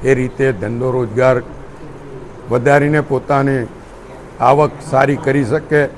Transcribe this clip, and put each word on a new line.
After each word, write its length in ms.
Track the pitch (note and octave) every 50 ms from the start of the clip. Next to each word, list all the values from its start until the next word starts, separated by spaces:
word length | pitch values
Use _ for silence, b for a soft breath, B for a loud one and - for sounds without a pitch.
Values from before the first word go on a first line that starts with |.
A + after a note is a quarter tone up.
| A2
એ 100 | B2+ C3+
રીતે 380 | B2 B2+ B2+ B2 - C3+ C3+
ધંધો 400 | B2 F#2 F#2 G#2+ A#2 A#2+ B2+ C3
રોજગાર 500 | B2+ B2+ B2 A2 G#2 B2 B2+ C3 B2+ B2 - - - - - - - - - - - - - C#3 - - - - - - - -
વધારીને 520 | A2+ B2 A#2+ C#3+ C#3+ C#3+ C#3+ D3 D3+ D3+
પોતાની 680 | C#3 - C#3 B2+ - - C#3+ C#3 C3+ C#3 C3+ C3 A#2 G#2+ - - - - - - - - - - - - - -
આવક 320 | A#2 B2 C#3 C#3+ D3+ C#3+ - - - -
સારી 240 | C#3 C3 C#3 C#3 C#3+
કરી 300 | - - C3+ C3+ C#3+ C3+
શકે 420 | G#2 C3 D#3 - - D#3 D3 C#3+ C3+ -